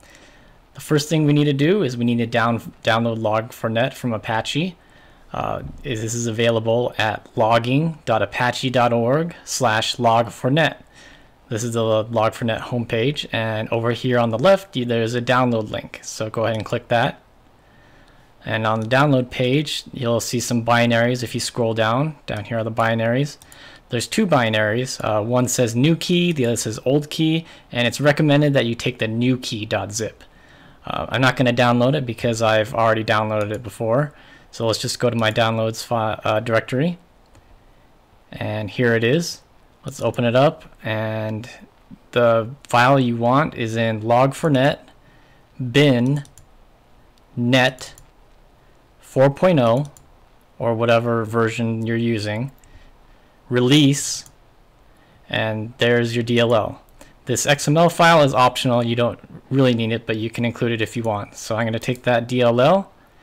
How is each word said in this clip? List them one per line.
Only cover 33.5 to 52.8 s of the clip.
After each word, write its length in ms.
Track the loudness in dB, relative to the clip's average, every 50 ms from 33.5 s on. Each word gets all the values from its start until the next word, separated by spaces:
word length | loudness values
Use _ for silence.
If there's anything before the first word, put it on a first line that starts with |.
it 120 | -6 -8 -10
before. 500 | -12 -10 -6 -2 0 0 0 0 -2 -6 -14 -20 -20 -20 -20 -20 -18
So 140 | -10 -4 -2
let's 140 | -2 -2 -2
just 200 | -4 -6 -4 -2
go 100 | -2 -2
to 60 | 0
my 140 | 0 0 0
downloads 520 | 0 0 0 0 0 -2 -2 -4 -4 -8 -6
fi-, 340 | -4 -2 -2 -2 -2 -4 -4 -2
uh, 160 | -2 -2 -2
directory. 600 | 0 0 0 0 0 -2 -2 -2 -2 -2 -4 -6 _ _ _ _ _ _ -20 -20 _ _ -20 _ _ -20 _ _ _ _ _ _ _ _ _ _ _ _
And 380 | -12 -10 -8 -6 -6 -6 -6 -6
here 260 | -2 0 0 2 2
it 80 | 2 2
is. 380 | 2 2 0 -2 -4 -8 -14 _ _ _ _ _ _ _ _ -16
Let's 160 | -14 -10 -6
open 240 | -4 -4 -2 -2 -2
it 140 | 0 2
up, 260 | 4 4 2 2 -2 -10 -20 -20 -12 -8
and 640 | -6 -4 -4 -4 -4 -6 -6 -6 -6 -6 -8 -10 -12 -18 -20 -20 -20 _ _ _ _ -20 -20 _ _
the 380 | 0 2 2 4 4 2 0 -2 -8 -16 -6
file 320 | 0 2 4 4 6 4
you 200 | 4 2 2 0
want 380 | 0 0 2 2 2 0 -2 -4
is 200 | -6 -6 -4 -2
in 320 | -2 -2 -2 -2 -2 0
Log 280 | 2 4 4 4 2 0
four 160 | -2 0 0
Net 360 | 2 4 2 2 0 -2 -8 -20 -20 _ _ _ _ _ _ _ _ _ _ _ _ -10 -8 0
bin 520 | 2 4 6 6 6 4 4 2 0 -2 -4 -10 _ -20 -20 -20 _ _ -20 _ _ _ _ _ _ _ _ _ _ _ _ _ -6
net 580 | -4 0 2 4 4 4 2 0 -4 -12 -20 -20 -20 -20 -20 _ _ _ _ _ _ _ _ _ _ _ _ _ _ _ _ _ _
four 300 | -20 -4 2 4 4 4
point 260 | 4 2 2 4 4
oh, 280 | 4 4 4 4 2 0 -4 -10 -18 -20 -20 -20 _ _ _ _ _ _ _ _ -4
or 160 | -4 -2 0
whatever 480 | 0 2 4 4 4 4 2 0 0 -2
version 600 | -2 0 0 0 0 0 -2 -2 -2 -2 -2 -2
you're 80 | -2 -2
using, 560 | 0 0 0 -2 -2 -2 -4 -4 -4 -6 -8 -10 -16 -20 -20 -20 -20